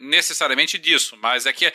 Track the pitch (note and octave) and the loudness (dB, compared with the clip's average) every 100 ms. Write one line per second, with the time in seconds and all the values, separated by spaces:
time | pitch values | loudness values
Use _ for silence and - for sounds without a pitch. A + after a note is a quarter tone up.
0 | C3+ E3+ - - D3+ C3 D#3 F#3 D#3 D3 | 0 0 0 -2 0 0 0 -2 0 0
1 | - A2 A2+ B2 C3 - E3+ | 0 -4 -2 0 -2 -2 -2